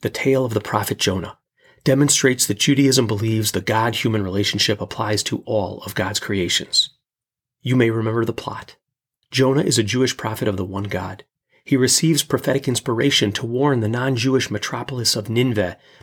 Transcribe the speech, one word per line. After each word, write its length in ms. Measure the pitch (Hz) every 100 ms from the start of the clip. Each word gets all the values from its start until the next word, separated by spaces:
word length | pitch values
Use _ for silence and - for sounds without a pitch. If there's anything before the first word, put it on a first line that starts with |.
the 80 | -
tale 380 | - 135 131 127
of 80 |
the 60 | 107
prophet 360 | - 110 110 -
Jonah, 400 | 104 92 85 - _ _ _ _
demonstrates 640 | - 135 143 - 135 127 -
that 140 | 104
Judaism 460 | - 135 139 131 110
believes 460 | 107 113 110 107
the 80 | 98
God-human 600 | 95 110 117 - 120 110
relationship 580 | 95 101 104 104 - 104
applies 420 | 107 - 107 107
to 180 | - -
all 380 | - 110 92 -
of 120 | -
God's 240 | 107 92 98
creations. 680 | - 98 87 - - - - _ _ _ _ _ _ _
You 160 | 123 127
may 140 | 113
remember 340 | 113 110 113
the 80 | 113
plot. 440 | - - - - - _ _ _ _ _
Jonah 300 | - 131 139
is 180 | - 117
a 40 |
Jewish 340 | 104 127 127 -
prophet 320 | 113 110 113
of 80 | 95
the 80 |
one 200 | 92 98
God. 380 | 101 92 95 101 _ _ _ _
He 140 | - 135
receives 460 | 127 - 160 151
prophetic 440 | - 135 - 135 135
inspiration 640 | 120 - 113 139 - 101
to 120 | -
warn 360 | 117 120 143 127
the 80 | 107
non-Jewish 600 | 120 131 123 131 131 -
metropolis 640 | 104 - 120 117 127 110
of 140 | 117 104
Nineveh 480 | 117 127 104 90 - _ -